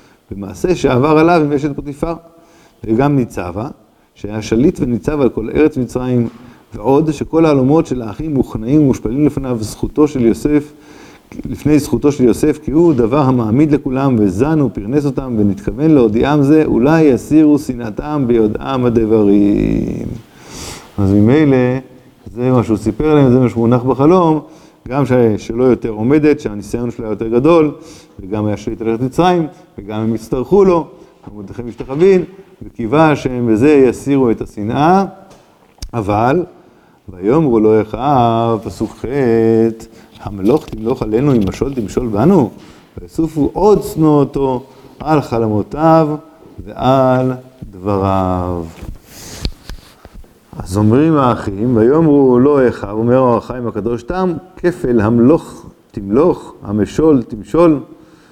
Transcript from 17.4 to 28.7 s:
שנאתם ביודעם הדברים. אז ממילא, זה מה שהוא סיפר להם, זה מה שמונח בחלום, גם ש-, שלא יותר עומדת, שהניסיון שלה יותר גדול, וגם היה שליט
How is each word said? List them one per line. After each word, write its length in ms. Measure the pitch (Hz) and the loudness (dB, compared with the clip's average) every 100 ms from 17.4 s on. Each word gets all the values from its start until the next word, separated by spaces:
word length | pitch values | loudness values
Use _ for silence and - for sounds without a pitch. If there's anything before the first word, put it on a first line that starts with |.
| 156 147 | 4 2
שנאתם 640 | 147 123 117 98 147 151 123 | 0 -8 -8 -8 -6 -4 0
ביודעם 580 | 117 107 104 - 135 | 2 2 -2 -6 -2
הדברים. 1200 | 123 113 110 110 101 101 101 104 107 110 - - - - - - - - - - - - | 0 2 2 2 4 4 4 2 0 -2 -4 -6 -10 -12 -16 -20 -20 -16 -16 -16 -14 -4
אז 140 | 98 | 2
ממילא, 440 | 101 107 147 151 131 127 127 131 - - _ - | 4 4 4 4 2 0 -2 -8 -20 -20 _ -18
זה 160 | 104 123 | -6 0
מה 140 | 127 | 0
שהוא 120 | - 104 | 0 -2
סיפר 380 | 110 107 151 | -2 -2 2
להם, 160 | 151 135 | 4 4
זה 80 | 123 | 4
מה 100 | 123 | 2
שמונח 340 | 110 117 123 | 0 0 0
בחלום, 580 | 123 123 147 185 165 156 - - - _ - | 0 2 4 4 2 0 -4 -20 -20 _ -8
גם 180 | 131 127 | -4 0
ש-, 60 | 127 117 101 | 2 2 0
שלא 260 | - 113 | -6 0
יותר 260 | 127 117 120 | 2 2 -2
עומדת, 500 | 107 117 156 151 - | -4 0 2 2 0
שהניסיון 500 | 110 104 - 117 120 | -4 -10 -8 -6 -6
שלה 180 | 117 113 | -8 -8
יותר 200 | 104 113 | -6 -2
גדול, 460 | 120 143 170 151 143 - - - - | 0 4 4 2 -2 -18 -20 -20 -18
וגם 260 | 95 107 104 | -10 -4 -4
היה 100 | 101 | -4
שליט 260 | - | -8